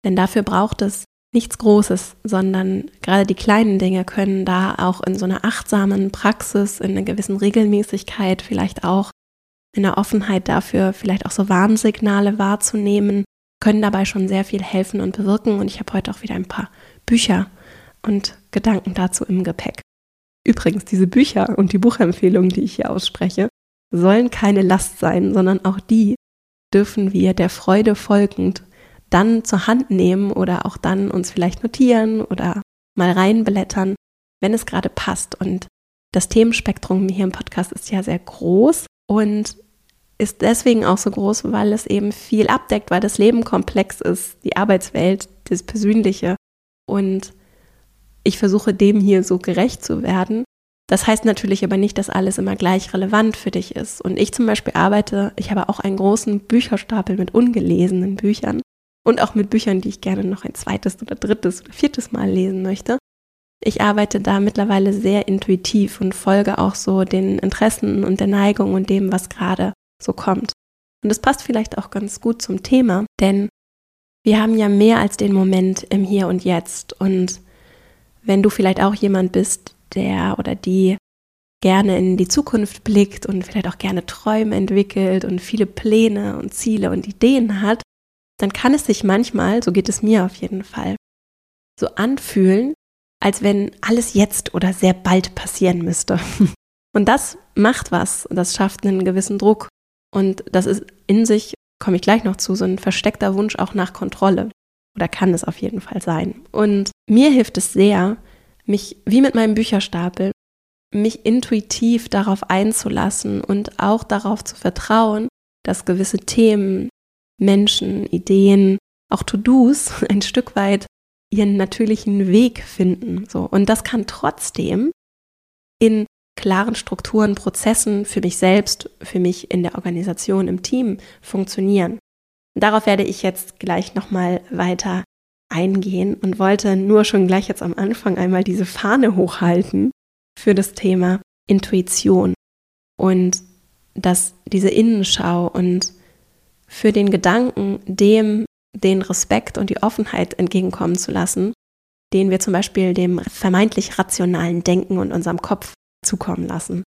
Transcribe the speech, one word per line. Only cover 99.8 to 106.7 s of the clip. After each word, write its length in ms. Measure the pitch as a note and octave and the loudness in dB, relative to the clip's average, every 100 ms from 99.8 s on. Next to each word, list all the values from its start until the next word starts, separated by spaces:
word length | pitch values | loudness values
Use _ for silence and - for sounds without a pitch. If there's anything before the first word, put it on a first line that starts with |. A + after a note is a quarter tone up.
| _ _ _ | _ _ _
Und 320 | G3+ G3 F#3+ - | 0 0 -2 0
das 140 | F#3 G3 | 0 2
ist 200 | G3+ - _ - | -2 -6 _ 2
in 180 | G3+ A3+ | 4 4
sich, 280 | G#3+ - - _ _ | 2 0 -18 _ _
komme 140 | - F3+ | -2 0
ich 40 | |
gleich 220 | G3+ A3 | 2 2
noch 140 | A3+ F#3+ | 2 -4
zu, 180 | - F#3 | -4 -2
so 80 | |
ein 140 | F#3 F#3 | -2 -2
versteckter 580 | - F3+ G#3 - G3+ F#3+ | -2 0 -2 -2 -2 0
Wunsch 220 | G#3+ - | -2 -4
auch 160 | G3 | -4
nach 180 | G#3 F#3 | -4 -6
Kontrolle. 580 | - - - F#3+ F#3 G#3+ _ _ _ _ - | -6 -10 0 2 2 -2 _ _ _ _ -8
Oder 140 | - | -6
kann 240 | - F#3 | 0 0
es 100 | E3+ | 0
auf 140 | - - | -2 -6
jeden 240 | - G#3 | -6 -8
Fall 200 | - F#3+ | -8 -8
sein. 340 | F#3 D#3+ F3+ - - | -4 -4 -4 -8 -8
Und 380 | - G#3+ | 0 2